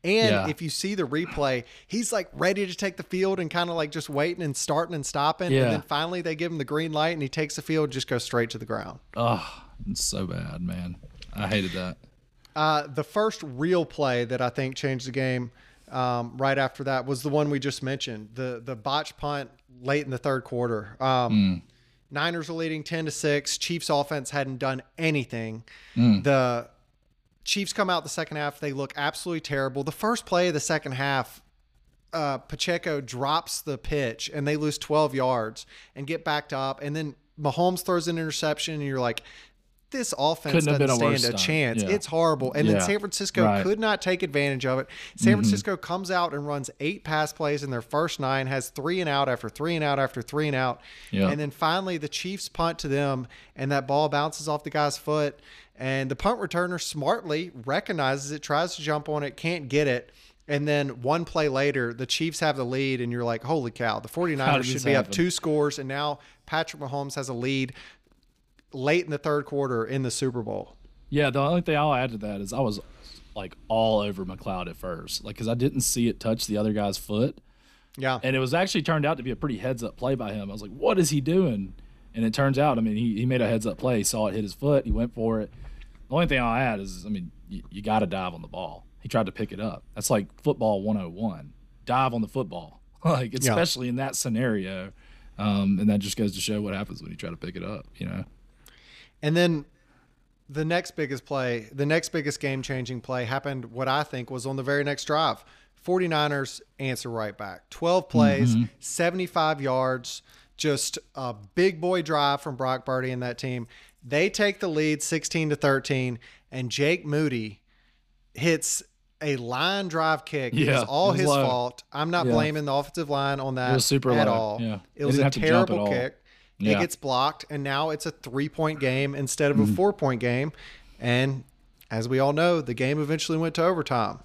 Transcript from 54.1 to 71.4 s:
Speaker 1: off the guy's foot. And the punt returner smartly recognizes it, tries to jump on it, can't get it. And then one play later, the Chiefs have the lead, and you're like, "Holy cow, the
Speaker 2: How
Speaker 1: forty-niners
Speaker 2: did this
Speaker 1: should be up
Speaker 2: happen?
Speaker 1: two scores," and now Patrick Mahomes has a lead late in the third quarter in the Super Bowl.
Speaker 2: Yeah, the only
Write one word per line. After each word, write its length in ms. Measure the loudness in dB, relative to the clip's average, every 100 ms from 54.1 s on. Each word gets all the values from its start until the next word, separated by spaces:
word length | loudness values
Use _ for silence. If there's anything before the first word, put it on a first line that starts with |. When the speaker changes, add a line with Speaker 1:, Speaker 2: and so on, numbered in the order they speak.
| 2 -2 -4 -4
Speaker 1:
off 160 | -4
the 60 | -2
guy's 280 | 0 0 0
foot. 420 | -2 0 0 -4 -20 -20 -20 -8
And 340 | -4 -2 -2
the 60 | 0
punt 240 | 0 0
returner 400 | -2 -2 -2 -4
smartly 720 | -6 -2 0 0 0 -2 -2 -8 -2
recognizes 640 | -2 0 0 0 0 -4
it, 120 | -8
tries 320 | 0 0 0 -4
to 80 |
jump 260 | -2 -2 0
on 140 | -2
it, 120 | -4 -4
can't 320 | -4 -2 0
get 180 | 2 4
it. 240 | 2 -2 -20 -20 _ -4
And 200 | -2 2
then 340 | 2 0 -2
one 240 | 0 0 0
play 240 | 0 2
later, 440 | 2 2 2 -2
the 120 | -4 -4
Chiefs 360 | -2 -2 0
have 160 | 0 0
the 80 | -2
lead, 340 | 0 0 0
and 100 | -2
you're 120 | -2
like, 200 | -2 -2
"Holy 280 | 0 0 0
cow, 280 | -2 0 0
the 80 | -4
Speaker 2:
How 40 |
Speaker 1:
forty-niners 540 | -2 -2 0 2 2 2
Speaker 2:
did 80 | -2
this 60 |
Speaker 1:
should 20 | 2
be 80 | 2
up 100 | 2
Speaker 2:
happen? 80 |
Speaker 1:
two 180 | 0 0
scores," 480 | 0 0 2 0 -2
and 80 | -6
now 320 | -4 -4 -4 -12 _ -4
Patrick 360 | -2 -2 -6
Mahomes 320 | -6 -4 -4 -6
has 120 | -4
a 40 |
lead 400 | -2 0 0 -2 -6 -20 -20 _ _ _ _ _ _ _
late 340 | -4 2 2 0
in 40 |
the 60 | -4
third 280 | 0 -2 -2
quarter 380 | -2 0 0 -2
in 180 | -2
the 80 | -2
Super 300 | -2 -2 -2
Bowl. 320 | -6 -8 -8 -18 -20 -20 -4
Speaker 2:
Yeah, 200 | 2 2
the 100 |
only 220 | 2